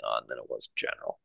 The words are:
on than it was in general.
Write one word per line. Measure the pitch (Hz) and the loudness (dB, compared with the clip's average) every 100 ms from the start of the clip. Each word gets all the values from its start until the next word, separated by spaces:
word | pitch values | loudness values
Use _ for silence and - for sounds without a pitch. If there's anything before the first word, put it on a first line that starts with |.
on | 50 58 58 | 2 2 0
than | 62 | -4
it | - | -2
was | 58 - | -2 -2
in | - - | 0 0
general. | - - - | 0 -2 -2